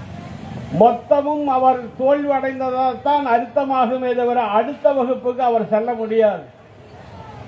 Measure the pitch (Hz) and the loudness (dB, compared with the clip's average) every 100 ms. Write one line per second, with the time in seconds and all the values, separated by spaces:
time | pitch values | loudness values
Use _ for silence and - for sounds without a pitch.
0 | - - - - - - - 156 226 233 | -14 -14 -14 -14 -12 -12 -6 4 4 4
1 | - 285 285 294 285 254 262 254 226 156 | 0 0 2 -2 0 2 2 2 -2 -2
2 | 262 285 285 269 262 262 262 254 262 233 | 2 2 2 -2 -2 -4 -4 0 -2 -2
3 | 277 294 269 233 247 294 269 262 240 254 | 0 0 2 0 0 -2 0 0 0 0
4 | 254 247 240 240 214 208 240 285 294 269 | -2 0 0 0 2 0 0 0 2 2
5 | 247 233 247 247 247 226 202 214 233 226 | 0 0 -2 0 2 2 2 0 0 -4
6 | 220 220 214 180 139 - - - - - | 0 4 4 2 -8 -20 -20 -20 -20 -20
7 | - - - - | -20 -18 -18 -16